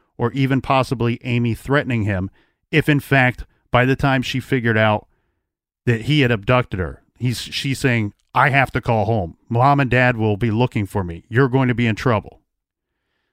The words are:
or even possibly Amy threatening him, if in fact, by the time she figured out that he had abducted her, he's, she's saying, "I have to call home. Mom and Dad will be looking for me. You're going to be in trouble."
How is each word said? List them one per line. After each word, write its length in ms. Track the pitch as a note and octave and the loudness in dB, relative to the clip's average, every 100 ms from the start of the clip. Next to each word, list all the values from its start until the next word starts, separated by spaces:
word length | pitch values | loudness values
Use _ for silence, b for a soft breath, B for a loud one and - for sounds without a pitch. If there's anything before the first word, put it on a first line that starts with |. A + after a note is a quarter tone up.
| _ - | _ -6
or 140 | A#2+ | -4
even 280 | C3 C3 C3+ | 0 0 0
possibly 600 | - C3+ B2 A#2+ A#2+ A#2 | 0 0 0 -2 -2 -2
Amy 300 | B2+ A#2+ A#2+ | -4 -2 -2
threatening 500 | A2 - C#3 B2+ A#2 | -4 -2 -2 0 -2
him, 280 | G#2 F#2+ F#2+ _ _ _ - | -2 -2 -4 _ _ _ -4
if 180 | D#3+ C#3 | -2 2
in 100 | C#3+ | 0
fact, 460 | - C#3 B2 - - _ _ | 2 2 2 -2 -12 _ _
by 160 | B2 B2+ | 0 2
the 100 | C3+ | 0
time 280 | C#3+ C3 | 0 0
she 160 | A#2+ C3 | -2 -6
figured 380 | - C3+ A#2 A2 | -4 -2 0 2
out 300 | A2 G#2 - _ _ _ _ _ _ _ - | 2 0 -4 _ _ _ _ _ _ _ -2
that 160 | A2+ | -2
he 200 | A2+ D3+ | 0 2
had 100 | B2+ | 2
abducted 480 | A2+ G2+ B2+ B2 F#2+ | 0 0 0 0 -6
her, 240 | E2 D2 _ - | -8 -10 _ -6
he's, 220 | B2 A#2 | -6 -4
she's 400 | - - C#3 B2+ | -8 -6 -4 -2
saying, 340 | C3+ A#2 G2+ - _ - | 0 0 -2 -6 _ 0
"I 140 | C#3 | 2
have 220 | C#3 C3 | 2 0
to 80 | B2+ | -2
call 240 | - A2+ G2 | 0 0 0
home. 320 | A2+ E2+ - - | -2 -4 -10 -4
Mom 300 | A#2 C3+ C#3+ | 2 2 4
and 100 | C3 | 2
Dad 260 | B2 B2 A#2 | 2 2 2
will 200 | A2 G2+ | 0 0
be 140 | A#2+ | 0
looking 340 | G#2+ B2+ A#2 G2+ | 0 0 0 -4
for 180 | G#2 | -4
me. 220 | F2 E2+ - | -6 -10 -4
You're 200 | A2+ C3+ | 0 2
going 180 | B2+ B2+ | 2 0
to 60 | |
be 140 | A#2 A#2+ | 0 0
in 80 | G#2+ | 0
trouble." 460 | C3+ G#2+ - - _ _ _ _ _ _ _ _ _ | 0 0 -2 -20 _ _ _ _ _ _ _ _ _